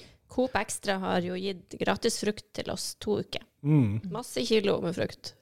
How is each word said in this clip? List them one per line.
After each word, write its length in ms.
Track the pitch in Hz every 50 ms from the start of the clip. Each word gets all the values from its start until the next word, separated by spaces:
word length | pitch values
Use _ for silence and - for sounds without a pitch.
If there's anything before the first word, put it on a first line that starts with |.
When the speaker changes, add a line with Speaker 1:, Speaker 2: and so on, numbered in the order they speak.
| - - - _ _ -
Speaker 1:
Coop 260 | - - 254 262 -
Extra 420 | 196 214 - - - - 202 190 190
har 220 | 190 185 190 180
jo 120 | 175 180 180
gitt 400 | 180 190 202 190 170 - - - -
gratis 440 | - 190 196 - - 233 - -
frukt 320 | - 208 208 - - _ -
til 160 | - - -
oss 240 | - - - - -
to 220 | - - 220 202 -
uker. 220 | - - - - - _ _ _ -
Speaker 2:
Mm. 440 | 143 156 147 123 101 101 113 - 185
Speaker 1:
Masse 360 | 185 220 247 - - 262 247
kilo 340 | 220 220 220 196 202 - -
med 160 | - 170 180
frukt. 380 | - 107 101 - - - - - _